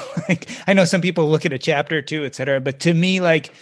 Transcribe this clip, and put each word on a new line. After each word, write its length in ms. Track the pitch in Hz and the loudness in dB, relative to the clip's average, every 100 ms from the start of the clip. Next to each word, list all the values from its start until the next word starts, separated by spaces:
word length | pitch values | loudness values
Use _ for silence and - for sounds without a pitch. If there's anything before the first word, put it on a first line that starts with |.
| - - 156 | -10 -6 -4
Like, 220 | 170 - - - | -4 -6 -8 2
I 80 | |
know 120 | 196 170 | 4 4
some 160 | 190 | 2
people 280 | 180 170 151 | 0 0 2
look 160 | 151 175 | 2 0
at 80 | |
a 60 | 131 | -4
chapter 400 | - 143 147 156 | -2 -2 0 -4
or 20 | |
two, 240 | 139 151 139 | -4 -6 -6
et 80 | |
cetera, 260 | - 135 135 | -6 -2 -2
but 200 | 135 135 | -2 -2
to 140 | 170 170 | 2 2
me, 260 | 185 190 | 2 2
like, 320 | 180 160 - - | 2 2 0 -18